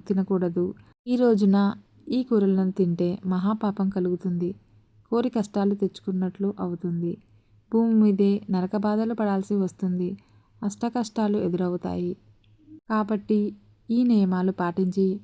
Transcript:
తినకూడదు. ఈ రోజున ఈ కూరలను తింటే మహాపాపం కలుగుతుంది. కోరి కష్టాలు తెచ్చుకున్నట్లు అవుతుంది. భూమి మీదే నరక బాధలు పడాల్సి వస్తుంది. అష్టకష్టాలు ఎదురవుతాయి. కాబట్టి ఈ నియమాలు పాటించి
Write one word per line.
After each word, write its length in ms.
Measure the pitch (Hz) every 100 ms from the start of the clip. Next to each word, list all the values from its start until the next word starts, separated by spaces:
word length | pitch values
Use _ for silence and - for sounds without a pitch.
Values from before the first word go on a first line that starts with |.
| -
తినకూడదు. 680 | 190 185 190 180 175 180 - - _ -
ఈ 100 | 247
రోజున 560 | 247 214 202 196 202 202 _ _ -
ఈ 140 | 247
కూరలను 480 | 254 220 196 190 190
తింటే 480 | 190 180 170 175 185 185
మహాపాపం 640 | 185 190 220 208 202 190
కలుగుతుంది. 640 | 196 180 180 190 175 180 196 _ _ _ _ _
కోరి 180 | 226 240
కష్టాలు 460 | 233 208 208 202
తెచ్చుకున్నట్లు 800 | 196 190 - - 185 185 175 196 202
అవుతుంది. 580 | 185 175 180 170 170 - _ _ _ _ _
భూమి 220 | 226 226
మీదే 380 | 220 214 190 202 202 -
నరక 260 | 190 185 214
బాధలు 380 | 208 208 226
పడాల్సి 400 | 226 208 196 190
వస్తుంది. 600 | 202 185 - 190 180 180 196 _ _ _ _
అష్టకష్టాలు 760 | 202 202 240 240 233 - 214 208
ఎదురవుతాయి. 760 | 185 175 180 175 175 175 175 185 _ _ _ _ _ 311 _
కాబట్టి 500 | 220 208 214 208 214 208 208 _ _ _
ఈ 120 | 233
నియమాలు 480 | 247 220 190 185 185
పాటించి 680 | 190 175 175 185 185 190 202